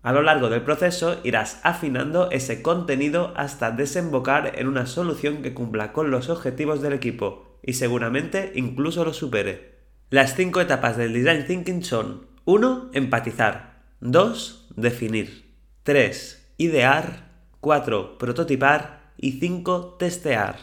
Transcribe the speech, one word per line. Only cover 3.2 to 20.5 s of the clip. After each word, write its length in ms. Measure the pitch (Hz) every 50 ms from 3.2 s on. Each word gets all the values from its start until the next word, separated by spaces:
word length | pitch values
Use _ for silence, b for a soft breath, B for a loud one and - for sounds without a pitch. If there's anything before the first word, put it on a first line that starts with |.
| 175 - -
hasta 340 | 151 143 139 - - 123 113
desembocar 800 | 117 117 143 139 - 180 175 165 143 127 127 135 139 151 156 - - -
en 80 | 123
una 180 | 135 139 131 123
solución 560 | 127 - 170 180 170 151 - - 147 147 147
que 140 | 135 127 127
cumpla 360 | - 120 110 107 107 107 107
con 200 | - 156 160 147
los 180 | 131 123 - 147
objetivos 540 | 170 170 - 135 123 127 151 147 151 143 139
del 100 | 147 143
equipo 640 | 135 - 120 - 120 113 95 - - - - - - -
y 100 | 131 123
seguramente 800 | - 131 120 120 120 117 113 123 139 156 160 - 196 196 190 -
incluso 500 | 131 127 123 127 127 143 160 170 175 165
los 140 | 160 151
supere. 600 | - 160 135 117 104 98 98 92 - - - - _ _ _ _ _ _ _
Las 240 | 131 135 131 123 127
cinco 260 | - 185 180 175 180
etapas 340 | 175 175 139 123 - 120 110
del 160 | 120 117 113
design 360 | 113 123 127 156 165 151 135
thinking 360 | - 180 180 170 175 180 175 170
son: 440 | - 127 113 107 104 104 - - - - _ _
uno, 460 | - 185 214 233 262 254 254 - - -
empatizar, 920 | 139 131 - 120 117 - 233 - - 117 107 98 - - - - _ _ _ _ _
dos, 680 | - 120 127 170 196 233 226 - - - - - - - -
definir, 800 | 104 110 120 117 - 117 110 110 110 98 - - - - - _ _ _ _ _ _
tres, 720 | _ - 143 143 120 101 - - - - - - _ _ _
idear, 680 | - 156 170 156 139 120 131 139 156 165 - - - - - - - _ _ _ _
cuatro, 600 | - 143 151 143 143 - 113 101 90 - - -
prototipar 920 | 123 117 117 165 170 - 139 131 139 139 147 151 147 - - - _ _ _
y 220 | - - 135 131 131
cinco, 580 | 170 175 180 180 175 185 180 175 180 - - -
testear. 580 | 180 175 175 175 - 156 123 107 101 -